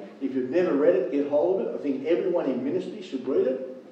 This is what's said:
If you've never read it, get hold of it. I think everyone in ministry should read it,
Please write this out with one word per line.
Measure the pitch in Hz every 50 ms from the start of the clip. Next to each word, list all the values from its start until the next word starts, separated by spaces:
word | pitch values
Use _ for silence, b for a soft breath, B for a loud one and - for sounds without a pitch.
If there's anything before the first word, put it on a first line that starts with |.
| B B B B
If | 139 123 127
you've | 131 120 -
never | - 175 180 -
read | 147 139 147 165 -
it, | - - -
get | 139 143 - -
hold | 143 147 170 175 190 -
of | 226 -
it. | -
I | -
think | - 143 127 123 -
everyone | 156 175 - - 180 175 175 151
in | 139 123 117 123
ministry | 143 175 185 - - - -
should | - - - - - 127
read | 143 180 226
it, | 254 262 - - - - - - -